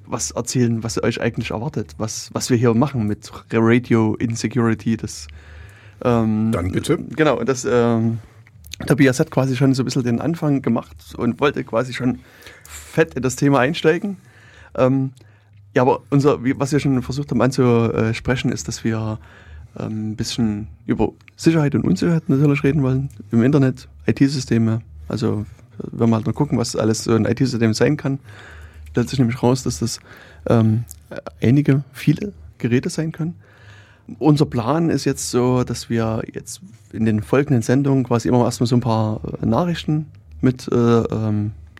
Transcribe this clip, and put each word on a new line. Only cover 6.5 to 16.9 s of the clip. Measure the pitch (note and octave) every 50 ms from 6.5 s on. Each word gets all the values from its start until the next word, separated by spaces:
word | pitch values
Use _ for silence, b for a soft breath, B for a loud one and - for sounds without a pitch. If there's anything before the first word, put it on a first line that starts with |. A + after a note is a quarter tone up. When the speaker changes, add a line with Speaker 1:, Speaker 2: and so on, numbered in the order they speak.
Speaker 2:
Dann | A2+ F#2 F2+ F#2
bitte. | - A2+ G#2 - D3+ - - - -
Speaker 1:
Genau, | D3 D#3 D3+ B2 - A#2
das, | - - B2 -
ähm, | A#2 A#2+ A#2+ A#2 A#2+ A#2 A2+ A2+ A2+ A2+ A2 B B B B B B - - - - - - - -
Tobias | D3+ B2 C#3+ C3 B2 D3+
hat | D#3 -
quasi | - C3 C3 C3+ B2+
schon | A#2+ C#3+ C3+ C3
so | C3
ein | A#2+
bisschen | B2 - C#3+
den | A#2 B2 A#2 -
Anfang | - D3+ E3+ E3 E3 D3 C#3+ C3
gemacht | - - A2+ B2 - - - - - - -
und | - A#2 A#2+ A2+ -
wollte | C#3+ D3 - -
quasi | - - - A2+ B2+ B2+
schon | A#2+ - A#2+ B2+ - - B B B B B B B B B
fett | B - - - - - E3 A#3+ A#3+ -
in | C3+
das | B2 C3 B2
Thema | - C#3+ C#3 C#3 C3
einsteigen. | B2 C#3 E3+ - - D#3+ E3 E3+ - G3+ F#3+ - B B B B B B B B B B B
Ähm, | - C3 B2+ C3+ C3+ C3+ C3 - - b b b b b b b b - - -
ja, | C3
aber | B2+ C3 A#2+ - - -
unser, | C#3+ C#3+ C3+ D3 A#2+ - A#2
wie, | C3 C3+ B2
was | C#3 C3
wir | D#3 C#3
schon | - C#3+